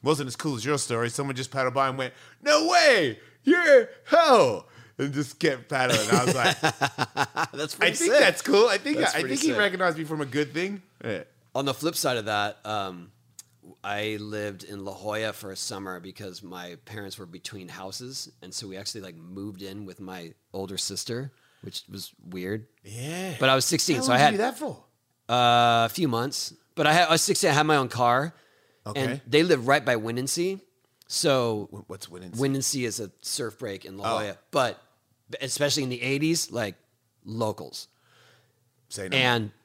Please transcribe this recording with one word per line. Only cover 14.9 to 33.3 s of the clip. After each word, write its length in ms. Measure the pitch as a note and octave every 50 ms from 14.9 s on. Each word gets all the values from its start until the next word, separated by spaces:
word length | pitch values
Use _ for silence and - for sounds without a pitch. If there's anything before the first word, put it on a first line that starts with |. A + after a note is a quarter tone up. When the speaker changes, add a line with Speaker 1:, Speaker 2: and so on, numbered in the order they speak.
| F#2+
Speaker 2:
Jolla 380 | - F#2+ G#2+ G#2 G#2+ A2 A2 G2
for 180 | - - G2
a 40 | F#2+
summer 440 | F#2 - - G#2+ G2 G2 F#2+ F#2 F2+
because 420 | F2 F#2+ F#2 - G#2 F#2+ F2+ D#2+ G2
my 320 | F2 F#2 F2+ F2+ F2+ F2 D#2+ _
parents 320 | - G#2+ A2 G2+ G2 F#2
were 80 | - G2
between 440 | E2+ E2 - _ - A2+ G2+ F#2 F2
houses, 600 | D#2+ F2 F#2 F#2+ F#2+ - B2 B2+ C3+ - - - _ _
and 120 | - F#2 F2+
so 140 | - A2+
we 80 | G2 F#2+
actually, 260 | F#2+ G2+ - - A2+
like, 140 | F#2+ F#2+ E2
moved 460 | E2 E2 F2 F#2 G2 G2 G#2 G2+ F#2
in 240 | G2 F#2+ F#2+ G#2 G#2
with 140 | F#2+ F2 -
my 320 | G2 F#2 F#2 F2+ E2+ D#2+ - _ _ _ -
older 240 | G2 F#2+ F#2 G2
sister, 540 | F2+ - - G2 F#2 - - A#2 A#2+ C#3 C3+ _ _ _ _ _ _
which 220 | - - - - - -
was 220 | - G2+ - - _ _ _ F2+
weird. 380 | F2+ F#2 F2+ F#2 G#2 A2 A2+ _ _ _ _
Speaker 1:
Yeah. 520 | F#2+ G#2 A#2 B2+ D3 E3 F3+ F#3 F#3+ D#3 A2+
Speaker 2:
But 80 | C3+ C3
I 60 | C3+
was 80 | C3+ C3
sixteen, 320 | - E3 D3+ - - D3+
Speaker 1:
How 40 | B2 -
Speaker 2:
so 80 | C3 B2
I 40 |
Speaker 1:
long 140 | C3 D3 D3 G#3+
did 40 |
you 60 | G3 A3
Speaker 2:
had 100 | B3+ B3+
Speaker 1:
do 40 | -
that 140 | D#4 B3+ C3+
for? 80 | - _ _ _ _ _ _ _ _ _ -
Speaker 2:
Uh, 540 | A#2+ B2 B2 A#2+ A#2+ A#2+ A#2+ A#2+ A#2 A#2 A#2
a 40 | A2+ -
few 140 | - F3+
months, 460 | C#3 A#2 A2+ A#2+ C#3+ - - - - - _ _ _ _
but 140 | - D3+
I 60 | D3+ D#3
had, 140 | F3 F3
I 40 | D#3
was 100 | E3 E3
sixteen, 300 | - - G3+ - - E3
I 20 | C#3+
had 120 | C#3+ D3+
my 80 | D#3 D3+
own 100 | C#3 C3
car, 460 | A#2+ - A#2+ B2 A#2+ A#2+ C3 C#3+ E3+ - _ _ _ _ _ _ _ _ _ _
Speaker 1:
Okay. 120 | A2 - C#3
Speaker 2:
and 220 | C3+ B2+ B2 C3+ _
they 160 | A#2 A2 D3 E3+
live 240 | F3+ E3 C3 A#2
right 180 | B2+ C#3 D3 A2+
by 100 | B2 B2
Windansea. 640 | A2+ G#2+ A2+ A#2 B2 B2+ C3+ - E3+ F3 F#3+ G3 G3 _ _ _ _ _ _ _ _ -
So 640 | _ - - - D#3+ C3+ C3 A#2+ A#2 A2 G#2+ G2+ -
Speaker 1:
Wh-, 160 | - G2+ - _
what's 180 | F#2 G2+ - -
Windansea? 300 | E2+ F2+ F#2 F2+ F2+ A2+
Speaker 2:
Windansea 460 | C3+ C3+ C3+ C3+ C3 - - C3+ B2
is 120 | A2+ G2+ -
a 120 | A2 F#2 _ _
surf 380 | - -